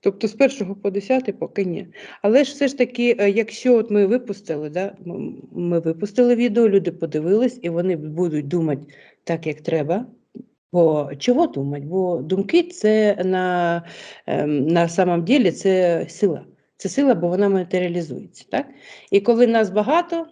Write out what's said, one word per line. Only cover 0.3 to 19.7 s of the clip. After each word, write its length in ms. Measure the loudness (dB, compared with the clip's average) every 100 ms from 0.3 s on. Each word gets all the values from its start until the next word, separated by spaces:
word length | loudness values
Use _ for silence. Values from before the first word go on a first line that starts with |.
першого 420 | 2 2 2 -8
по 160 | -6 -6
десятий 440 | -6 -2 -2 -2
поки 300 | -8 -8 -4
ні. 220 | -4 -4 -10 -16 -20 -4
Але 220 | 2 4
ж 80 | 2
все 160 | 0 -4
ж 100 | 0
таки, 380 | -2 0 0 2
е, 120 | 2
якщо 440 | 2 -4 -4 2 4
от 140 | 4
ми 160 | 2 2
випустили, 640 | 2 -2 -12 -6 -6 -4
да, 220 | -6 -6 -8 -12
м, 360 | -10 -10 -12 -14
ми 260 | -6 -2 0
випустили 540 | -2 -4 -4 2 2
відео, 340 | 4 2 2 4
люди 240 | 4 0
подивились, 680 | -6 -6 -4 0 2 2 -2
і 60 | -6
вони 280 | -2 -2 -2
будуть 520 | -6 -4 -2 -2 -2
думати 340 | -2 -2 -4 -8 -20 -20 _
так, 220 | -6 -6 -4
як 140 | -8
треба. 460 | -4 -2 -2 -4 -4 -16 _ -20 -20 _ _
Бо 380 | 2 2 2 -2 -4
чого 280 | 0 2 2
думать? 380 | -2 -6 -6
Бо 320 | -6 -2 -2 -2
думки 460 | -2 -4 0 0
це 540 | 0 -2 0 4 2 2
на, 580 | 0 0 0 0 0 -2 -6 -18 -20 -18 -6
ем, 400 | -2 0 0 2
на 220 | 2 2
самом 360 | 2 2 2
ділі 280 | 2 2 2
це 520 | 2 0 2 2 0 -4
сила. 360 | -2 -2 -2 -10 _ _ _
Це 120 | -6
сила, 260 | 0 2
бо 140 | 2 0
вона 200 | 0 2
матеріалізується, 960 | 2 0 -2 -2 -4 -6 -10 -14 -20 -6
так? 160 | -6 -6 -14 -20 -20 0
І 100 | 0
коли 260 | 2 4 4
нас 240 | 4 2